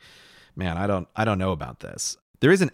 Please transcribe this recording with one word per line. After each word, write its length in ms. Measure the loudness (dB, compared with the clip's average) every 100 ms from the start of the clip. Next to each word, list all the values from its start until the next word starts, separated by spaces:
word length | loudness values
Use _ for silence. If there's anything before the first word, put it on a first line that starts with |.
| -20 -20 -20 -20 _ -6
man, 220 | -4 -2
I 80 | -2
don't, 220 | -2 -4
I 100 | -2 0
don't 100 | 0
know 140 | 0
about 280 | -2 -6 -12
this. 360 | -14 -10 -10 -10 _ _
There 120 | 4
is 100 | 6
an 80 | 2